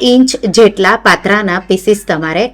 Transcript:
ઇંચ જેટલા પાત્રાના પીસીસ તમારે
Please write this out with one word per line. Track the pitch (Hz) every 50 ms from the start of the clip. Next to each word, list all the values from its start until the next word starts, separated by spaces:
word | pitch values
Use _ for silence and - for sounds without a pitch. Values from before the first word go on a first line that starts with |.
| 247 247
ઇંચ | 247 254 254 262 - - 240 196 170
જેટલા | 226 220 202 214 202 190 190 220 226 -
પાત્રાના | 196 175 - - 190 208 214 208 185 175 190 - -
પીસીસ | 190 190 - 220 208 208 - -
તમારે | 170 156 160 160 160 185 233 247